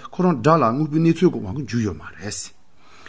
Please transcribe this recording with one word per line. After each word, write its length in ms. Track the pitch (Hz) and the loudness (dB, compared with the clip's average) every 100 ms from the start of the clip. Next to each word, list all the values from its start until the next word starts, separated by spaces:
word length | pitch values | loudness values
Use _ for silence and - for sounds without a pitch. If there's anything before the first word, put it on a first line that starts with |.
| - | -8
코론 300 | - 180 143 | -2 0 2
달라 300 | 127 165 117 | 4 4 4
우비 280 | 127 151 156 | 0 -2 2
니츠고 440 | 165 165 180 131 | 2 4 2 0
왕고 240 | 107 113 120 | -6 -8 -6
주요 260 | 117 104 | -4 -2
마레스. 600 | 107 - - 107 - - - - - - - | -4 -12 -14 -10 -10 -10 -16 -20 -20 -20 -20